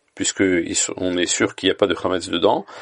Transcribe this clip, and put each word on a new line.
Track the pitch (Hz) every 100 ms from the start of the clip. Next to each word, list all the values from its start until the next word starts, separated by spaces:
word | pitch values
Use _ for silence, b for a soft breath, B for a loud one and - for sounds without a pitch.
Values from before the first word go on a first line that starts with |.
| _
puisque | - - -
ils | 98 90 82 92
sont, | - -
on | 92 87
est | 87
sûr | - 98 -
qu'il | 95
n'y |
a | -
pas | 101
de | 82
chametz | 92 90 87
dedans. | 87 95 139 - B